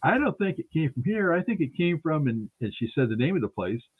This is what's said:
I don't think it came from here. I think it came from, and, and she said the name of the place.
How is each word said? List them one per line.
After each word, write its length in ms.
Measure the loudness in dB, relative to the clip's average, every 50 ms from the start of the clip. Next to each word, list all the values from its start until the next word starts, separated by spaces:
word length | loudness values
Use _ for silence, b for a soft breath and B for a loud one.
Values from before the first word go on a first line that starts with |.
| 2
I 140 | 2 2 4
don't 200 | 2 0 0 0
think 220 | -2 -2 -2 -4
it 120 | -6 -4
came 200 | _ 0 0 0 0
from 100 | -2 -2
here. 300 | -2 0 0 2 2 2
I 80 | 0
think 200 | 0 0 -2 -2
it 140 | -2 -4 -2
came 240 | 0 0 0 0 0
from, 260 | -2 -2 0 0 0 0
and, 220 | 0 -2 -4 -8 _ _
and 120 | -6 -6 -4 -4
she 120 | -6 -4 0
said 160 | 0 0 2
the 60 | 2
name 200 | 2 0 2 2
of 60 | 0
the 60 | -2 -2
place. 340 | -4 -4 -4 -2 -2 -4 -6 _ _